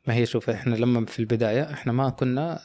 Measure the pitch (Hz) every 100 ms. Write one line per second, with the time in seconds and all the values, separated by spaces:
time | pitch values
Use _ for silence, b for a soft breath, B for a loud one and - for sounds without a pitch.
0 | - 117 117 117 - 107 123 113 120 120
1 | 110 - 113 113 110 117 151 143 123 120
2 | 135 131 127 127 165 160